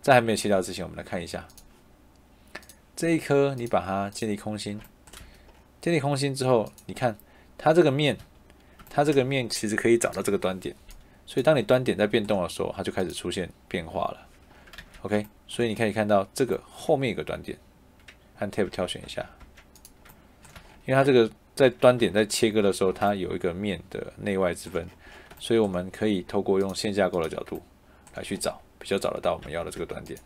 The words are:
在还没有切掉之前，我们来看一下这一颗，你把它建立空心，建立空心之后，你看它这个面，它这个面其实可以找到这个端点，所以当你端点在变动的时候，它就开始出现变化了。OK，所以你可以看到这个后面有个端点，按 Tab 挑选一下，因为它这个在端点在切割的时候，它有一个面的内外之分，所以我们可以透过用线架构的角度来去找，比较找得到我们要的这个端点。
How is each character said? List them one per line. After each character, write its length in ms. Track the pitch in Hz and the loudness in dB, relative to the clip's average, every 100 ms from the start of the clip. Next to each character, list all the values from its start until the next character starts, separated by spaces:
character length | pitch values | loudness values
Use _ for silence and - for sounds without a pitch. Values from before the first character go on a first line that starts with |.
在 120 | - | 6
还 80 | 127 | 4
没 100 | 113 | 4
有 40 | 104 | 0
切 120 | 107 | 2
掉 140 | 98 | 0
之 100 | 90 | 0
前， 100 | 92 82 | -8 -8
我 20 | |
们 100 | 80 | -10
来 60 | |
看 180 | 82 90 | -10 -8
一 60 | 87 | -8
下 180 | 90 - - - - _ - - _ _ _ - - - - _ - | -10 -12 -20 -20 -20 _ -20 -20 _ _ _ -20 -20 -20 -20 _ -4
这 140 | 170 | 0
一 100 | 160 | 0
颗， 340 | - 139 139 135 | 2 2 2 0
你 120 | 117 | -2
把 180 | 98 87 | -2 -2
它 240 | 95 98 | -4 -4
建 180 | - 110 | -6 -4
立 80 | 101 | -4
空 200 | 107 107 | -6 -8
心， 220 | 104 104 - _ - - - - - - - _ | -8 -10 -14 _ -20 -20 -20 -20 -20 -20 -20 _
建 120 | 170 | -2
立 60 | 165 | 0
空 160 | 135 139 | 0 -2
心 180 | 139 | -2
之 120 | 131 127 | -2 2
后， 260 | 123 104 - - | 2 2 -10 -16
你 80 | |
看 200 | 185 123 104 - - - - | -4 -4 -4 -20 -20 -20 -2
它 160 | 151 | 4
这 100 | 165 | 6
个 80 | 151 | 6
面， 260 | 135 147 104 - - _ - - - - | 4 0 0 -8 -20 _ -20 -20 -20 -4
它 140 | - | 0
这 80 | 147 | 4
个 140 | 139 127 | 2 2
面 220 | 139 117 | -2 -4
其 180 | - 107 | -4 -2
实 80 | 107 | 0
可 140 | 117 | 4
以 80 | 117 | 4
找 120 | - | 4
到 80 | - | 0
这 100 | 98 | -2
个 60 | 98 | 0
端 200 | 92 92 | 0 -4
点， 160 | - - - - - - - | -10 -12 -20 -20 -20 -20 -6
所 140 | - | 0
以 40 | |
当 100 | 143 | 4
你 80 | 147 | 2
端 220 | 107 127 | 4 2
点 140 | 120 92 | 2 2
在 100 | 104 | 2
变 180 | 117 104 | 2 0
动 160 | 101 | -2
的 60 | 85 | -2
时 140 | - | -4
候， 120 | 92 - | -6 -4
它 40 | |
就 120 | 95 | -6
开 100 | 98 | -4
始 80 | 90 | -4
出 180 | - 90 | -4 -6
现 220 | 95 85 - _ | -6 -8 -12 _
变 180 | - 80 | -10 -6
化 140 | 92 | -4
了。 260 | - - - - - - - - - - | -4 -6 -20 -20 -20 -20 -20 -20 -20 -14
OK， 260 | 95 104 104 _ - | -2 -2 -2 _ -12
所 160 | - 120 | -2 -2
以 20 | |
你 80 | 104 | 2
可 100 | 113 | 0
以 60 | |
看 160 | 104 104 | 0 2
到 180 | 101 98 | 2 2
这 120 | - 120 | -2 -2
个 160 | - - | -2 -6
后 300 | - - 147 | -10 0 0
面 140 | 131 | 0
有 60 | 90 | -4
个 60 | |
端 200 | - - | -6 -8
点， 140 | - - - _ - - - - - - | -10 -14 -16 _ -20 -20 -20 -20 -20 -8
按 120 | 101 | -6
Tab 200 | 104 92 | -2 -2
挑 180 | - 90 | -2 -6
选 160 | 87 - | -6 -10
一 40 | |
下， 200 | - - - - - _ - - - - - - _ - - - - - | -10 -10 -14 -20 -20 _ -20 -20 -20 -20 -20 -20 _ -20 -20 -20 -12 0
因 80 | |
为 0 | |
它 100 | 135 | 4
这 80 | 139 | 6
个 180 | 127 110 - _ - | 6 6 0 _ 4
在 140 | 135 | 4
端 280 | - 127 123 | 8 6 6
点 140 | 104 | 2
在 140 | 98 104 | 2 0
切 240 | - 113 | 2 2
割 120 | 107 | 4
的 100 | 101 | 2
时 140 | 90 95 | 2 0
候， 60 | |
它 200 | 90 101 | 2 0
有 220 | 101 82 90 | 0 -4 -4
一 20 | |
个 160 | 90 | -4
面 280 | 87 104 87 - | -2 -4 -6 -8
的 240 | - - - | -10 -10 -8
内 220 | 101 95 | -4 0
外 160 | 92 | 0
之 160 | 85 - | -2 -6
分， 180 | 85 90 - - - - - | -8 -8 -16 -20 -20 -20 -16
所 160 | - 113 | 0 2
以 40 | |
我 80 | 104 | 4
们 240 | 90 92 | 0 -6
可 160 | - 107 | -2 0
以 140 | 98 | 0
透 200 | - 101 | -2 -2
过 160 | 95 98 | 2 2
用 160 | 98 | 2
线 200 | 92 110 | -2 -2
架 160 | 101 92 | 0 0
构 120 | 92 | 0
的 60 | 80 | -2
角 160 | - | -6
度 180 | - - - _ _ - - - | -10 -12 -14 _ _ -20 -18 -14
来 80 | |
去 140 | - 196 | -8 -4
找， 240 | - - - _ | -6 -6 -20 _
比 100 | - | -4
较 100 | 98 | -2
找 140 | - | -2
得 80 | - | -2
到 140 | 87 82 | -2 -2
我 40 | |
们 120 | - | -6
要 120 | 85 | -8
的 60 | 85 | -8
这 100 | - | -8
个 60 | 82 | -10
端 180 | - | -10
点。 160 | - - | -12 -16